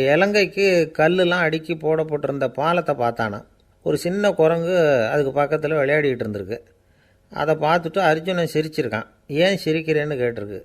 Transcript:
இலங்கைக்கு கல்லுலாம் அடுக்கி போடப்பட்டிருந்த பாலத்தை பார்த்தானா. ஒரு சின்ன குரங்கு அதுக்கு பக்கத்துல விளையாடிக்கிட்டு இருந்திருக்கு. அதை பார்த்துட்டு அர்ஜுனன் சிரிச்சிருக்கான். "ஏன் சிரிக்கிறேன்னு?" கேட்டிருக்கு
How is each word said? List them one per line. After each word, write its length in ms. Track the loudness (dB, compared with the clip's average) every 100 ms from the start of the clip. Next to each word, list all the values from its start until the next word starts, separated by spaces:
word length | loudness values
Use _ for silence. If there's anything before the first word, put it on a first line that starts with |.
| 4
இலங்கைக்கு 800 | 4 4 2 0 2 2 2 2 2
கல்லுலாம் 320 | 2 4 2
அடுக்கி 460 | 2 0 -2 -4 -4
போடப்பட்டிருந்த 720 | -2 -2 -2 -4 -4 -2 -4
பாலத்தை 480 | -2 0 0 0 -2
பார்த்தானா. 500 | -2 -2 -4 -6 -12 _ _ _
ஒரு 140 | -4 -2
சின்ன 340 | -2 0 0
குரங்கு 760 | 2 2 2 0 2 4 4 2
அதுக்கு 300 | 0 0 0
பக்கத்துல 300 | 0 -2 0
விளையாடிக்கிட்டு 520 | 0 2 2 0 -2
இருந்திருக்கு. 340 | -4 -6 -8 -10 -12 _ _ _ _ _ _
அதை 240 | -4 -2 0
பார்த்துட்டு 440 | 2 0 0 0
அர்ஜுனன் 500 | 2 2 0 -2 -2
சிரிச்சிருக்கான். 540 | -2 -2 -4 -4 -4 -6 _ -6
"ஏன் 320 | 0 2 2 -2
சிரிக்கிறேன்னு?" 500 | -2 0 -2 -2 -2
கேட்டிருக்கு 460 | -2 -4 -8 -12